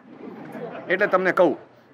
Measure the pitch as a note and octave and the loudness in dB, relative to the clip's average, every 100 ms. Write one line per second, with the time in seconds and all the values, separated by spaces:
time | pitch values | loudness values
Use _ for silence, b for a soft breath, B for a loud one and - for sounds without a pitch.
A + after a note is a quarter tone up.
0 | - - - - - - - - - F#3 | -20 -18 -16 -16 -14 -12 -12 -10 -2 0
1 | G3+ F#3 F#3 D#3+ F3 A2+ - _ _ | 2 2 2 4 4 2 -8 _ _